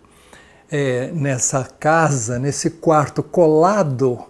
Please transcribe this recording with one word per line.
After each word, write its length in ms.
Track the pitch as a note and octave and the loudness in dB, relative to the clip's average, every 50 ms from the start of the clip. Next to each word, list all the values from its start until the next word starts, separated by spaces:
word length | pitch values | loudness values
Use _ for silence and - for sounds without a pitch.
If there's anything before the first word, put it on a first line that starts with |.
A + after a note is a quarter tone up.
| _ _ _ _ _ _ - - - - _ _ _ _ | _ _ _ _ _ _ -20 -20 -20 -20 _ _ _ _
é, 400 | D#3+ C#3+ C#3 C3 B2 B2 C3 - F3 | -4 -2 -2 -2 -2 -2 -4 -6 -6
nessa 500 | D#3+ C#3 C#3+ C3 A#2+ - - - C3+ A#2+ | -4 -4 -2 -2 -2 -2 -2 -2 -4 -4
casa, 720 | - - _ - D3+ D#3+ E3 D#3+ D3 C#3+ B2+ G#2 A#2+ B2 A#2+ | -6 -10 _ 0 2 4 4 2 2 0 -2 -4 -4 -4 -4
nesse 340 | C3+ C#3+ C3+ - - D#3+ | -4 -4 -4 -4 -4 -6
quarto 500 | - - - E3 D#3 D3+ D3 - - D3+ | -6 -2 0 2 2 2 2 0 -4 -6
colado 1000 | C#3+ - - F3+ E3+ D#3 D#3 D#3 E3+ F#3 G#3+ G#3 F3+ C#3+ C3 A#2 C3+ B2+ A#2+ A2+ - | -6 -2 2 2 4 4 4 4 4 4 2 0 0 -2 -2 0 -2 -2 -2 -4 -10